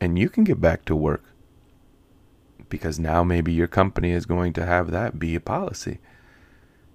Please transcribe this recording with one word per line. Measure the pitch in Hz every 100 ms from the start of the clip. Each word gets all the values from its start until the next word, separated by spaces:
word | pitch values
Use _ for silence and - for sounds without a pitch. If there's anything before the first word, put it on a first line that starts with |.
and | 90 87
you | 139
can | -
get | 208 -
back | 82 82
to | -
work. | 78 76 73 - _ _ _ _ _ _ _ _ _ _ _ _ - -
Because | - 80 78
now | 80 85
maybe | 87 87 82
your | 82 87
company | - 98 - 87
is | 87 82
going | 87 90
to | 82
have | 87 87 85
that | 85 117 76
be | 82
a | 82
policy. | - 143 196 - - - - - - _ _ _ _ _ _